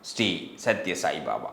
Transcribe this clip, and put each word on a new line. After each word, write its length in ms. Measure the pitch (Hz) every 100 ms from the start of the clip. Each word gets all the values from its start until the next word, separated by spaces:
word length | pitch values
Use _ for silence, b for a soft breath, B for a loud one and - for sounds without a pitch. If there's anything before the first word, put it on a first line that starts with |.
ஸ்ரீ 500 | - - 107 85 82 - 120
சத்ய 300 | 104 95 87
சாய்பாபா. 480 | 90 76 65 53 50